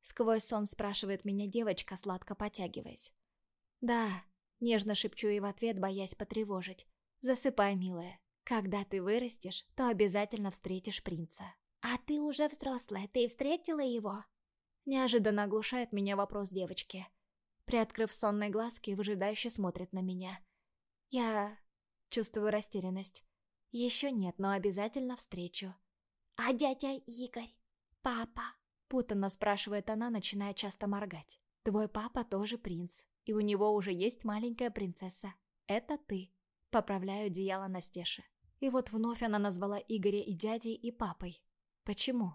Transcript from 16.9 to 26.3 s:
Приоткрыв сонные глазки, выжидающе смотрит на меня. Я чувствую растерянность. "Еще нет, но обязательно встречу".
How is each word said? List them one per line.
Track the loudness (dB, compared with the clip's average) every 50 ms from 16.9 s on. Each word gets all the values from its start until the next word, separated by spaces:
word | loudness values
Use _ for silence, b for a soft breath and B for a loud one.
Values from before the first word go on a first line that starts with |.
| -10 -12 -12 -14 _ _ _ _ _ _ _ _ _ _ _ 0
Приоткрыв | 2 2 2 2 0 -2 0 0 0
сонные | 2 2 2 2 2 0 2
глазки, | 0 0 0 0 -2 -4 -2 -4 -2
выжидающе | -2 0 0 0 0 0 0 0 0 -2 -2
смотрит | 0 0 0 0 0 -4 -8 -6
на | -4 -2
меня. | -2 -2 -2 -4 -6 -8 -10 -12 -16 _ _ _ _ _ _ _ _ _ _ _ _ _
Я | 0 0 2 2 2 2 0 -2 -4 -14 -20 _ _ _ _ _ _ _ _ _
чувствую | -2 0 0 0 0 2 2 2
растерянность. | 2 2 0 0 -2 -2 0 0 -2 -2 -2 -4 -6 -6 -18 _ _ _ _ _ _ _ _ _
"Еще | -2 0 2 2 2 2 2 2
нет, | 2 2 0 0 -2 0
но | 0 2
обязательно | 2 2 2 0 2 2 -2 -2 -2 -2 -2 -2 -2
встречу". | -4 -4 -6 -4 -6 -6 -6 -6 -6 -8 -8 -10 _ _ _ _ _ _ _ _ _ _ _